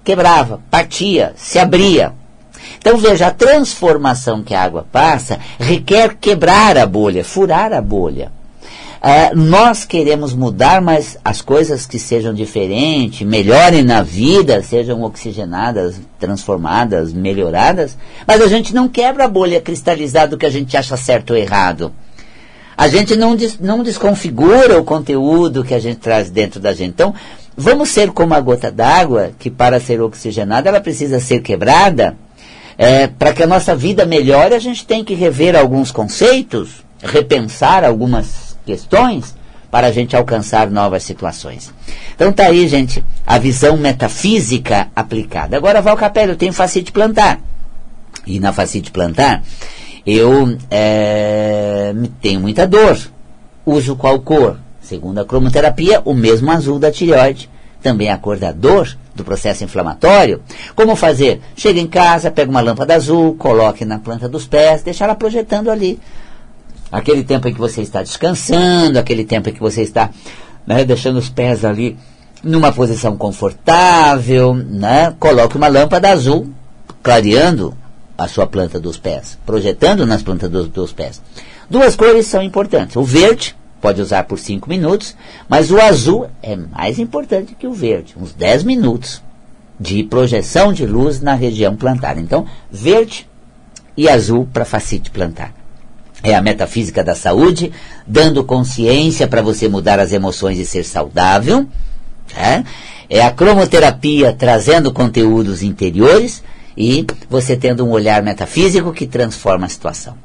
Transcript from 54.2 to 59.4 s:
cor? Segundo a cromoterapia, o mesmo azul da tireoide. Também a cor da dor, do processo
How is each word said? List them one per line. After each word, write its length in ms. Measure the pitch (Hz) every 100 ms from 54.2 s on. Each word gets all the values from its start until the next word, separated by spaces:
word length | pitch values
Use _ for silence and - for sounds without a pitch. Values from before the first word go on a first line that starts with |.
cor? 360 | 127 160 117 - - -
Segundo 380 | - 87 90 101
a 60 | 101
cromoterapia, 760 | 127 127 135 151 - 165 214 -
o 80 |
mesmo 380 | 131 113 113 139
azul 280 | 165 135 143
da 120 | 151
tireoide. 580 | 147 170 143 135 131 - - - -
Também 280 | 135 110 104
a 80 | 95
cor 200 | 104 101
da 140 | 95
dor, 460 | 78 104 196 160 - - -
do 80 |
processo 400 | 87 95